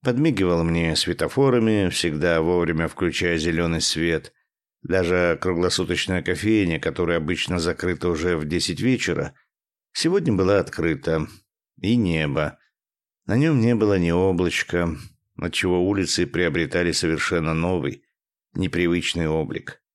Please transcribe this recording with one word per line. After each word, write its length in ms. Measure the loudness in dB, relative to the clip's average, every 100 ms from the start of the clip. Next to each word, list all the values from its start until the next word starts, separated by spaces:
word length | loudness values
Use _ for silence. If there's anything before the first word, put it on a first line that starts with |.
подмигивал 600 | 0 2 2 2 2 2
мне 320 | 2 2 0 0
светофорами, 920 | -2 -2 -2 2 2 4 2 2 0
всегда 520 | 0 -2 0 2 2
вовремя 460 | 2 2 2 0 -2
включая 500 | -2 -2 0 0 0
зеленый 440 | 0 0 0 0
свет. 520 | -2 -2 0 -2 -4 _ _ _ _ _
Даже 560 | -2 0 2 2 2 0
круглосуточная 800 | -2 0 0 0 -2 -2 -2 -2
кофейня, 580 | -2 -2 2 2 2 0
которая 380 | -4 -2 -2 -2
обычно 420 | -2 -4 -2 -2
закрыта 500 | -2 -2 -4 -2 -2
уже 280 | -2 0 -2
в 100 | -2
десять 320 | -2 -2 -2
вечера, 540 | 0 0 -2 -4 -4 -10 _ _ _ _ _
сегодня 420 | -4 0 0 0
была 260 | 2 4 2
открыта. 680 | 0 -2 -2 -2 -2 -2 -2 -10 _ _ _ _
И 140 | 0 2
небо. 640 | 2 2 0 0 -2 -6 _ _ _ _ _ _ -2
На 120 | 2
нем 220 | 2 4
не 160 | 4 4
было 220 | 4 4
ни 140 | 4
облачка, 840 | 2 2 2 0 -2 -2 -2 -2 -4 -12 _ _ -8
отчего 460 | -6 -2 0 2 2
улицы 380 | 0 0 -2 -2
приобретали 680 | 0 0 0 -2 0 0
совершенно 640 | 0 -2 -2 0 -2 0
новый, 500 | -2 0 -2 -4 -8 _ _ _ _ _
непривычный 720 | -6 -4 0 0 0 -2 -2 -2
облик. 540 | -2 -2 -8 -12 -20 _